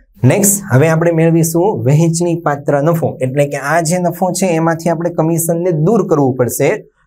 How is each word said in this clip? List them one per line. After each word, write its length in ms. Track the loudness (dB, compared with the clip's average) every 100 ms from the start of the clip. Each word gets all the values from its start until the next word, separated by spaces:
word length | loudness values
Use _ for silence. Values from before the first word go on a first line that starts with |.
| _ _
નેક્સ્ટ 380 | 2 4 2 -2 0
હવે 160 | 2 2
આપણે 240 | 2 2
મેળવીશું 720 | 2 2 2 2 0 0 0
વહેંચણી 560 | 0 2 2 0 -2 -2
પાત્ર 420 | -2 -4 -2 0
નફો, 340 | 0 0 -2 -4
એટલે 240 | -4 -2 -2
કે 100 | -2
આ 240 | -2 -2
જે 160 | 0 -2
નફો 340 | -2 -2 -4
છે 140 | -2 -2
એમાંથી 440 | 0 0 -2 -2
આપણે 200 | -2 0
કમિશનને 600 | 0 0 0 -2 -2 0
દૂર 340 | 0 2 2 2
કરવું 300 | 2 2 0
પડશે. 340 | -2 0 -2 -2 -8 _